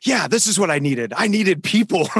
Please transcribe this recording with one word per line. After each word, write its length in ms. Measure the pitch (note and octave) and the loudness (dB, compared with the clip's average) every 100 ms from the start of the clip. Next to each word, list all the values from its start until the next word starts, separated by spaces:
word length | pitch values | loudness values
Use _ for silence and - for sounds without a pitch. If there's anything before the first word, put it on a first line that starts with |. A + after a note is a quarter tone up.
"Yeah, 240 | - B3 C#3+ | -2 0 0
this 200 | A3+ - | 0 0
is 100 | G3+ | 0
what 140 | F#3 | 0
I 80 | D3 | 0
needed. 340 | C#3+ B2 A#2 - | 0 -2 -4 -2
I 120 | A3 | 0
needed 360 | G#3 F#3+ D#3+ | 2 2 0
people 460 | - G#3+ B3 F#3 D3+ | 0 0 2 0 0